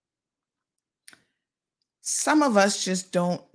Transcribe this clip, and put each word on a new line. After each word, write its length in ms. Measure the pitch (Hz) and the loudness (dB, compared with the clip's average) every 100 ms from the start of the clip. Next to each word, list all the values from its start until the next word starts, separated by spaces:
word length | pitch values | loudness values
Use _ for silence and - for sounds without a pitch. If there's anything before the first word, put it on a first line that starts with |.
| _ _ _ _ _ _ _ _ _ _ - - _ _ _ _ _ _ _ _ | _ _ _ _ _ _ _ _ _ _ -20 -20 _ _ _ _ _ _ _ _
Some 400 | - - - 302 | -8 -4 0 2
of 140 | 285 202 | 4 4
us 280 | 202 202 | 2 0
just 260 | 190 185 - | -4 -6 -4
don't 320 | 180 175 170 - | -2 -2 -4 -8